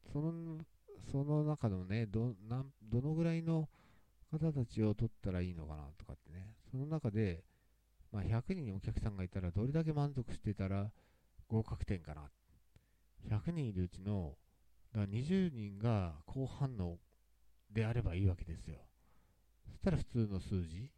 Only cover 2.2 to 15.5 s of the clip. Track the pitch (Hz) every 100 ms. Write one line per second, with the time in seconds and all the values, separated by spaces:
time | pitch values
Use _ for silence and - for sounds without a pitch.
2.2 | 120 98 107 123 135 - 107 113 139 156
3.2 | 165 165 165 165 156 - - - _ _
4.2 | - 156 160 143 120 - 107 104 117 -
5.2 | 101 90 90 87 76 76 71 76 - -
6.2 | - 82 98 110 - 131 143 156 120 104
7.2 | 104 82 - _ _ _ _ _ - 104
8.2 | 92 113 - 185 131 98 113 - 113 98
9.2 | 92 101 90 85 120 151 156 151 143 135
10.2 | 117 - - 101 95 98 104 - - _
11.2 | _ - - 110 - - - 95 78 76
12.2 | 73 _ _ - _ - _ _ _ -
13.2 | - 107 - 170 131 92 90 - 92 104
14.2 | 80 71 _ _ - - - 110 101 104
15.2 | 143 190 180